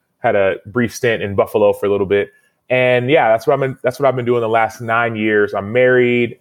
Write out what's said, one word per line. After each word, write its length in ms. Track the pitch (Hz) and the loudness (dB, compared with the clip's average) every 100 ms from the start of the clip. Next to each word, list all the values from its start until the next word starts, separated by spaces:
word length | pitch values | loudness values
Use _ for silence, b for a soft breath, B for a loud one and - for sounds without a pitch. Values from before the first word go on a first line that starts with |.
| _ _ | _ _
had 160 | 117 101 | 0 2
a 200 | 95 - | 0 -2
brief 300 | 104 120 117 | -6 -4 -4
stint 280 | - 120 104 | -2 -2 -2
in 120 | 101 | -2
Buffalo 400 | 98 107 110 104 | -2 -2 2 2
for 100 | 98 | 2
a 60 | 101 | 0
little 160 | 101 92 | 0 0
bit. 240 | 101 - b b b _ | 0 -2 b b b _
And 400 | 127 127 123 123 | 0 2 0 2
yeah, 180 | 160 117 | 2 2
that's 180 | 113 - | 2 0
what 60 | |
I've 80 | 139 | 0
been, 160 | 135 127 | -2 -4
that's 180 | 127 - | -6 -2
what 80 | 135 | -2
I've 80 | 127 | 0
been 80 | |
doing 160 | 120 120 | -2 -2
the 80 | 113 | 0
last 320 | 113 110 - | 0 -2 -4
nine 360 | 117 117 117 110 | -4 -2 -2 -2
years. 360 | 107 107 101 | 0 2 0
I'm 180 | 101 101 | -2 -4
married, 720 | 120 127 127 123 120 117 - | 0 2 4 2 0 -2 -6